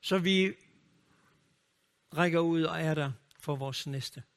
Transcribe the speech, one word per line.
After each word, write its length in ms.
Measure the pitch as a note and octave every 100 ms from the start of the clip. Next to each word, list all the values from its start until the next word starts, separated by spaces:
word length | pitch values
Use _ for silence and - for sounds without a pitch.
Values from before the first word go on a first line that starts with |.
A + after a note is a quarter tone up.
Så 180 | - F#3+
vi 360 | F3+ F#3+ F#3+ - _ _ _ _ _ _ _ _ _ _ _ _ _ _ _ D3
rækker 240 | F3 E3+
ud 220 | E3+ E3
og 180 | D#3+ E3
er 140 | D#3+
der 180 | D#3 C#3+ B2 _ _
for 160 | - C#3+
vores 300 | C3+ C3 -
næste. 360 | C#3 - - A#2+